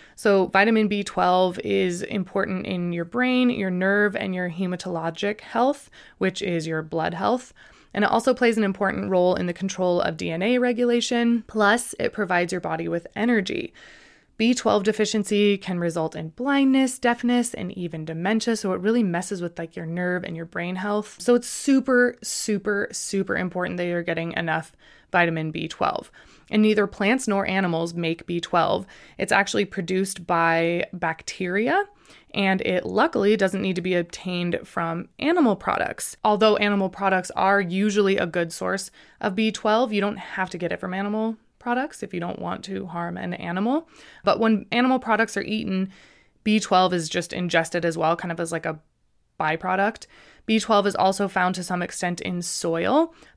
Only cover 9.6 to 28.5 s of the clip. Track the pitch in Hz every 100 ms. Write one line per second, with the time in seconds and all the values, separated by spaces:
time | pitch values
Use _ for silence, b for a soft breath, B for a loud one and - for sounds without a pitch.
9.6 | 190 - 180 175 - 160 175 165 208 247
10.6 | 247 233 247 240 - 240 233 233 - 220
11.6 | 202 240 - - - - 185 180 175 180
12.6 | 165 160 165 170 - - 233 226 185 -
13.6 | - B B B B B B - 226 247
14.6 | 220 208 202 214 208 220 202 208 208 196
15.6 | 196 175 170 165 160 165 160 - 262 277
16.6 | 269 262 262 - 240 240 240 240 233 -
17.6 | 180 185 175 160 156 160 185 220 240 220
18.6 | 196 185 196 240 202 170 185 190 170 170
19.6 | 165 - 165 175 180 180 - 165 165 175
20.6 | 175 185 208 208 208 - - 240 240 -
21.6 | - 269 269 247 247 - - - - 202
22.6 | 214 202 - - - 196 190 190 185 180
23.6 | 180 175 175 175 170 165 165 - 170 160
24.6 | - _ b b b 180 170 160 156 165
25.6 | 160 - - - - B B B B 214
26.6 | 214 214 196 - 202 254 226 196 - 190
27.6 | 180 165 170 170 165 165 - 170 -